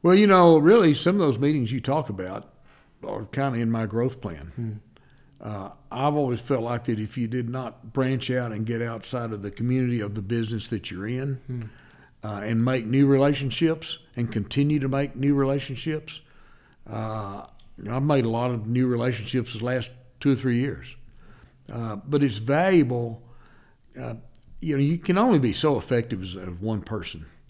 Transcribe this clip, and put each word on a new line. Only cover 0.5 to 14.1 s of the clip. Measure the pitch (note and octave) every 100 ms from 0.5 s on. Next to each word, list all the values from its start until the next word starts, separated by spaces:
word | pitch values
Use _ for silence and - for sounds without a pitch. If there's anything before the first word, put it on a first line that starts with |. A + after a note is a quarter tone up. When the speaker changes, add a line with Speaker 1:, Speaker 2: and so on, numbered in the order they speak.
| D#3+
Speaker 1:
really, | D#3 A#3 F3
some | C#3+ E3+ G3
of |
those | D#3 A2+
meetings | C#3+ D3+ A#2
you | C3
talk | C3+ D3 C#3
about | G2 F#2 G2+ - _ - _ _ _
are | - G#2+ G#2+
kinda | - C#3 A#2+
in | A#2
my | A2+ A2
growth | A2 B2+ B2
plan. | G#2 D#2+ D#2
Speaker 2:
Hmm. | - A2+ G#2+ - _ _ _ _ _
Speaker 1:
Uh, | A2 G#2 F#2+ - -
I've | A#2+ C#3+ D3
always | C#3 A#2+
felt | - C3
like | A#2 A#2+ A#2+
that | A2
if | G#2+ -
you | A#2
did | B2 A#2+
not | B2+ B2 - A2+
branch | C3+ C3 C3 B2+
out | B2+ A#2+
and | G#2+ A2
get | A#2
outside | A#2 A2+ - B2+ A#2
of | G#2+
the | G2
community | - A#2+ B2+ B2 A#2+
of | G#2 G#2+
the |
business | G2 A#2 A2+ A2+ -
that | A2 -
you're | F2+ G#2
in, | B2+ C#3 C3 -
Speaker 2:
Hmm. | B2 A2+ - - - - _
Speaker 1:
uh, | G#2+ G2+
and | G#2+ A2+
make | A#2+ C3 A2
new | C3+ C#3
relationships | C#3 C#3 C#3+ C#3 - E3 D#3+ - - -